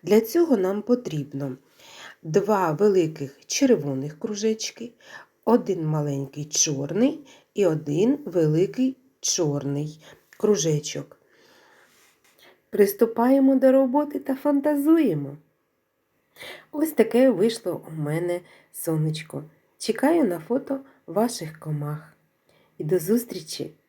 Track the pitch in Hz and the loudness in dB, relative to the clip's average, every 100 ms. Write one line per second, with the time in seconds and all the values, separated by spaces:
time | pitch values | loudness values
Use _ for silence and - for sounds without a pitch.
0 | 165 214 226 339 330 233 185 202 208 247 | 4 2 4 0 2 2 2 -2 0 -2
1 | 247 151 135 139 139 127 _ _ - - | 0 -6 -6 -6 -8 -8 _ _ -20 -20
2 | - - 160 170 196 208 180 151 208 190 | -20 -16 -2 -2 2 0 0 2 2 2
3 | 160 156 139 - _ - 277 202 143 131 | 0 -4 -12 -14 _ 0 2 2 0 -6
4 | 147 - 220 208 220 220 - - 233 _ | -6 -10 -10 -4 -4 -4 -8 -12 -18 _
5 | - - - _ - 240 240 180 156 156 | -20 -20 -20 _ 0 0 0 -4 -2 -2
6 | 147 139 135 147 147 - - 135 143 175 | -2 -4 -6 -10 -8 -2 0 -2 -4 0
7 | 262 311 - - _ - 185 156 151 151 | 0 0 -14 -20 _ 0 0 0 -2 0
8 | 220 285 - 175 156 156 202 - 262 262 | 2 0 -2 0 2 2 0 0 -2 -4
9 | _ _ - - 160 143 135 143 151 156 | _ _ -6 -2 -2 -2 -4 -4 -6 -12
10 | - - _ _ 214 202 160 151 - 143 | -20 -20 _ _ 0 2 0 -2 -4 -12
11 | 139 - _ _ _ _ _ _ _ _ | -12 -20 _ _ _ _ _ _ _ _
12 | _ _ _ _ - _ _ 202 202 - | _ _ _ _ -20 _ _ 2 2 4
13 | 226 233 240 269 269 269 262 262 269 277 | 0 2 4 6 6 6 6 6 4 2
14 | 294 294 - 269 294 285 285 294 285 330 | 0 -6 -6 -2 0 0 0 0 4 4
15 | 269 151 139 147 _ _ _ _ _ _ | 4 0 -4 -12 _ _ _ _ _ _
16 | _ _ _ _ - - _ 302 320 - | _ _ _ _ -20 -20 _ -4 -2 2
17 | 226 233 262 190 220 226 185 143 - 160 | 2 6 4 4 0 0 -6 -8 -10 -8
18 | 147 156 175 175 175 _ _ - - 160 | -4 -2 -2 -6 -8 _ _ -10 -4 -2
19 | 156 156 - 143 151 _ _ _ - 220 | -2 -4 -10 -14 -14 _ _ _ -6 -2
20 | 269 339 247 170 160 254 - 269 - _ | 0 2 0 -2 -4 -6 -4 -8 -10 _
21 | - 165 240 - 156 - 156 151 147 151 | -8 -2 -2 -4 -12 -12 -8 -6 -6 -10
22 | - _ _ _ _ _ _ _ 156 180 | -14 _ _ _ _ _ _ _ -2 -2
23 | 160 240 240 185 156 - - _ | 0 -2 -2 -12 -12 -12 -12 _